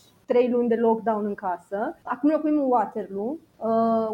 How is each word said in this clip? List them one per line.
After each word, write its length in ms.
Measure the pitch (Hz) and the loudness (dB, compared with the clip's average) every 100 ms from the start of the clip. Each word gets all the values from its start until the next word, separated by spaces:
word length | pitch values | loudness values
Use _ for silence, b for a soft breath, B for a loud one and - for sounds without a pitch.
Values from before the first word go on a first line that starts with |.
| _ _ - | _ _ 0
trei 220 | 240 247 | 2 2
luni 180 | 240 240 | 2 0
de 60 | |
lockdown 500 | 226 226 226 208 214 | 2 2 2 0 -2
în 100 | 208 | -4
casă. 640 | 196 196 175 - 196 269 - | -4 -6 -6 -8 -6 -6 -8
Acum 260 | - 254 294 | -10 -2 0
locuim 260 | 302 302 302 | 2 2 0
în 60 | 262 | 2
Waterloo, 640 | 240 196 220 190 196 220 320 - - | 2 0 -4 -8 -6 -6 -8 -14 -8
uh, 520 | 220 226 226 226 220 | -2 2 2 0 0